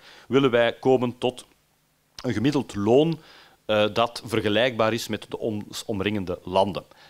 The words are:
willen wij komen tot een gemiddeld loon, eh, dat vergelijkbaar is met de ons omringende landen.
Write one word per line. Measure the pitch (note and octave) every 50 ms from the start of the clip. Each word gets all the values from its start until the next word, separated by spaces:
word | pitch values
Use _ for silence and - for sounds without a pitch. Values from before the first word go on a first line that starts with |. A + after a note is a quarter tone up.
| - - - - - -
willen | A#2 C3+ C#3 C3
wij | A#2 A#2+ A#2+ A#2 A2+
komen | - - C3 C3 B2 B2 B2 A2+ -
tot | - B2+ - - - _ _ _ _ _ _ _ _ _ _ _ _ _ _ - -
een | B2+ A2
gemiddeld | G#2 A2 C#3+ D3 C#3+ A2+ - -
loon, | G2+ G2+ G#2+ A#2+ C#3 D#3 E3 D#3+ D#3 - - - - - _ _ _ _
eh, | - G#2+ G#2+ G#2 G#2+ G#2
dat | A2+ A#2 A#2+ - - -
vergelijkbaar | G2+ A2 A2 G2 G#2 G#2 G#2+ A#2+ C3+ A#2+ A2 A2+ A2 A2
is | A#2 - -
met | A2 G2+ - -
de | - -
ons | - A#2+ G#2+ G#2 - - - - -
omringende | - A2+ G2 F#2+ G#2+ G#2+ G#2 F#2 F2 F2 - -
landen. | F2+ F#2 F#2+ G2 G2+ E2+ - - _ _ _ -